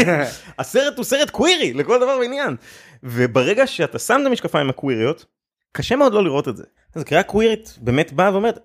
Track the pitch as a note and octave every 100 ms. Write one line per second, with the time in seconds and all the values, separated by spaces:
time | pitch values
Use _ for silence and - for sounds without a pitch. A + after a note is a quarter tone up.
0 | F3+ D#3+ C3 - - - C3 A#3+ C#4+ B3+
1 | B3 C#4 D4 - D4 F4+ G3+ B2 D3 A#3+
2 | B3 C4+ A#3+ C#4 C4 B2 - - - -
3 | B2+ A#2+ B2 B2 B2+ G#3+ C4 - D3+ A#2
4 | - B3 C#4 A#3+ E3 D#3+ C#3 B2+ C#3 A#2
5 | A2+ E3 _ _ _ _ _ - - B3+
6 | C#4+ G#3 F#3 C#3 C#3 G#2+ - _ _ -
7 | D3+ D3+ G3 G3+ A3+ A3 - - A#2 B2+
8 | E3 C#3 F#3+ G3 A3+ -